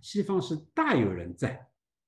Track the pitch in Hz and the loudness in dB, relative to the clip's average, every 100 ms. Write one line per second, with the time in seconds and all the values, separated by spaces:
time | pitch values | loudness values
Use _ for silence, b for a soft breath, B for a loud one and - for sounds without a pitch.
0 | - 202 196 185 180 151 - - 302 160 | -6 -4 0 0 0 -6 -4 0 2 4
1 | 101 90 87 87 127 - - _ _ _ | 2 0 -8 -4 -4 -4 -16 _ _ _